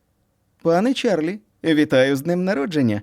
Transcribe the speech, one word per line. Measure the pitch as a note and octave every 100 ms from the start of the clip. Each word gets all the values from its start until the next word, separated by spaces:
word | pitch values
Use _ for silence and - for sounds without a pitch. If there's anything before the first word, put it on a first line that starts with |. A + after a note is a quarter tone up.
| _ _ _ _ _ _
«Пане | E3 E3+ A#3+
Чарлі, | - A#3 D#3+ D#3+ G#3 - _
вітаю | E3 D3+ D3+ C3 C3+ C#3
з |
днем | E3 F3
народження. | F#3 A#3+ B3+ D#3 A#2 G#2